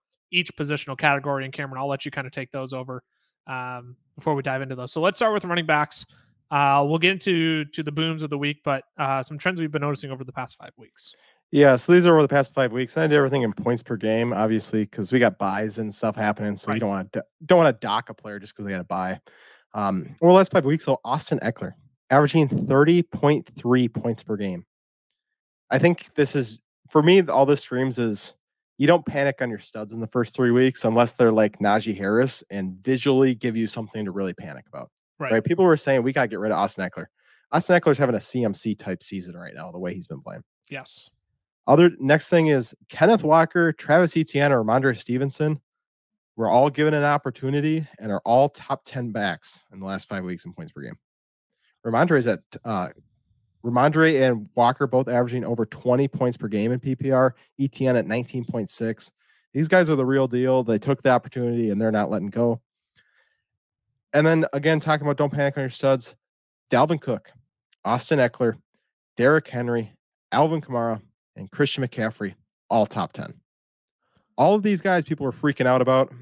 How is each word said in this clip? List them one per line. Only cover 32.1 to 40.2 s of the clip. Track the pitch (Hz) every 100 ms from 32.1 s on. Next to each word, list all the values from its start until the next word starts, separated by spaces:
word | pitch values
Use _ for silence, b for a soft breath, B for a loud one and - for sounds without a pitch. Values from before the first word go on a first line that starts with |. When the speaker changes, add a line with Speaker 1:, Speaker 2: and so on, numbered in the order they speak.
| 110 131 - -
Speaker 2:
and | 98 95 92
visually | 127 131 143 131 135 120
give | 123 113
you | 110
something | - 110 110 104
to |
really | 95 95
panic | 87 - 67 _
about. | 71 60 _ _ _
Speaker 1:
Right. | 139
Speaker 2:
Right? | 117
People | - 170 185
were | 156
saying, | - 135
"We | 120
gotta | 135 123
get | 98
rid | 107
of | 90
Austin | 98 - 92
Eckler." | - 87 _ _ _ _
Austin | 151 - 175
Eckler's | 165 135
having | 135 110
a |
C | - 127
M | 113
C | 98 113 101
type | - 92
season | - 98 87 85
right | 87
now, | - 90
the | 87
way | 90
he's | 90 87
been | 76